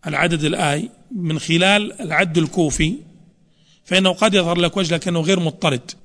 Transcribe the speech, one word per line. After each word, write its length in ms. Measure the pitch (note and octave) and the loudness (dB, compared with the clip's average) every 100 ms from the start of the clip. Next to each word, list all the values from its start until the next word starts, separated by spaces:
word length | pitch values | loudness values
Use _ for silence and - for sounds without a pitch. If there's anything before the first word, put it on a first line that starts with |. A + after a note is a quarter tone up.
على 120 | - C#3+ | -6 -2
عدد 280 | E3+ E3 | 0 0
الآي 460 | D3+ - D#3 D3 A#3 - _ | 0 0 0 -2 -4 -12 _
من 280 | A3+ E3+ D#3 | -6 -4 -4
خلال 600 | - E3 F#3 G#3 G#3 - | 0 2 4 2 0 -8
العد 380 | F#3 D#3 F3+ D#3+ | -4 -2 0 0
الكوفي، 560 | D#3 - D#3+ - D#3 C4 - - - _ _ _ _ _ | 0 0 0 0 -2 -2 -10 -20 -20 _ _ _ _ _
فإنه 280 | - F#3 F#3+ | -2 2 2
قد 220 | F3+ A3 | 2 2
يظهر 240 | G3 E3+ F3 | 2 0 0
لك 180 | F3 - | 0 0
وجه 180 | F3+ | -2
لكنه 260 | E3 - E3+ | -2 -2 -2
غير 200 | D#3 F#3+ | 0 0
مضطرد 500 | D#3+ D3+ E3 C3 - - | 0 0 -2 -2 -6 -20